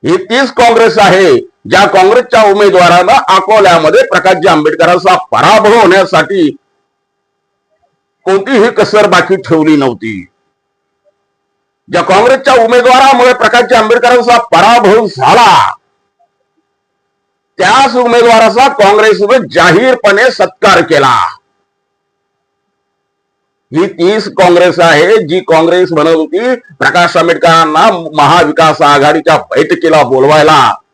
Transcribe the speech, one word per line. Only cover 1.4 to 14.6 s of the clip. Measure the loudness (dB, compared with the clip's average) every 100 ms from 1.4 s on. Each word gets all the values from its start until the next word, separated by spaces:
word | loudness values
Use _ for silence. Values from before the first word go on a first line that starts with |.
| -4 _ -4
ज्या | 0 2
काँग्रेसच्या | 2 2 0 0 0 0
उमेदवारानं | 2 2 2 2 2 2
अकोल्यामध्ये | 0 0 -2 0 0 2 2 0 0
प्रकाशजी | 0 -2 -2 -2 0
आंबेडकरांचा | 0 -2 -2 -2 0 0 -2
पराभव | -2 -2 0 2 2 2
होण्यासाठी | 2 2 0 -2 -2 -2 -4 -4 _ _ _ _ _ _ _ _ _ _ _ _ _ _ _ _
कोणतीही | -4 -4 -2 -2 0
कसर | -2 -2 0 2
बाकी | 0 0 -4
ठेवली | -2 -2 0 0
नव्हती. | -2 -6 -10 -12 -16 _ _ _ _ _ _ _ _ _ _ _ _ _ _ _ _
ज्या | -8
काँग्रेसच्या | -2 0 0 0 0 0 2
उमेदवारामुळे | 0 2 2 2 2 0
प्रकाशजी | 0 0 0 0 0
आंबेडकरांचा | 0 0 2 0 0 -2
पराभव | 0 0